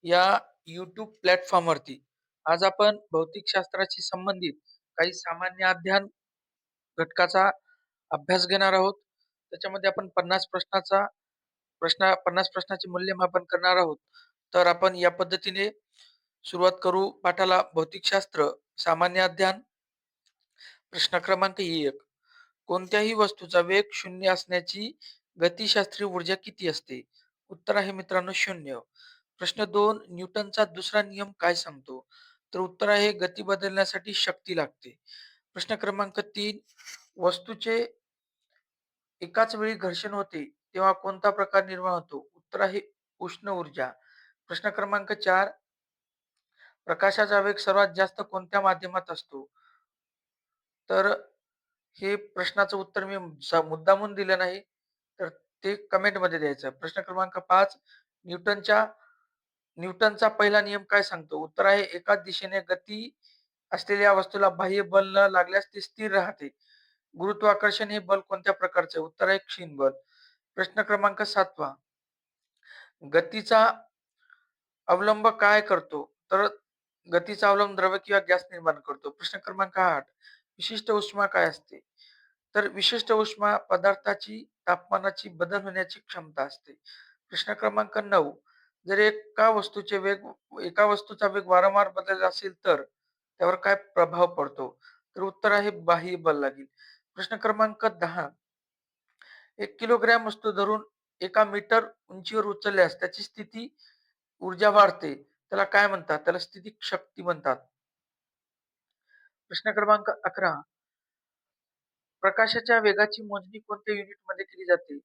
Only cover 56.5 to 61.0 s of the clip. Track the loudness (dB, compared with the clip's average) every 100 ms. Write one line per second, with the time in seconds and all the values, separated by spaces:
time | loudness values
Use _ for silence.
56.5 | -4 -8 -10 -10 -10 -8 -6 -4 -6 2
57.5 | 4 4 -2 _ _ _ _ -14 -6 -4
58.5 | -4 2 2 2 -6 _ _ _ _ _
59.5 | _ _ -12 -12 0 0 4 0 4 4
60.5 | 4 2 -6 0 0